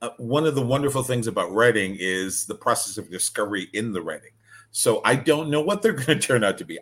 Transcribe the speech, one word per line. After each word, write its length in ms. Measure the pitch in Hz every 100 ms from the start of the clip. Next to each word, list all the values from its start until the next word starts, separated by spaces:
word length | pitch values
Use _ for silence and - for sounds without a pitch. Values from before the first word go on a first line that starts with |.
Uh, 80 | 117 -
one 260 | 117 143
of 100 | 156
the 120 | 135 120
wonderful 360 | 139 139 131
things 240 | 127 123 113
about 260 | 98 90
writing 440 | 101 120 110 95 95
is 460 | 92 92 95 -
the 100 | -
process 440 | - 120 117 - 110
of 120 | -
discovery 580 | 92 - - 104 101 87
in 200 | 104 117
the 100 | 92
writing. 300 | 80 76 - _ _ - -
So 280 | - 127 107 110
I 80 |
don't 340 | 135 151 151 156
know 140 | 151
what 180 | 156 202
they're 120 | 220
<laughs> 120 | 143
gonna 140 | 131 156
turn 260 | - 123
out 140 | 101 90
to 80 | 82
be. 120 | 80